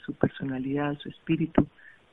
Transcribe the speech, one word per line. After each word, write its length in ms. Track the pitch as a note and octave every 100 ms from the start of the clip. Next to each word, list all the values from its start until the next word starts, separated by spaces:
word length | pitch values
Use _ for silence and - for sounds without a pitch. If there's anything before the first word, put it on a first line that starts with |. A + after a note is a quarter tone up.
su 100 | -
personalidad, 840 | - - - C#3 C3 C3 C#3+ D3 D3
su 100 | -
espíritu, 560 | - - E3 D#3+ - D3 - - - _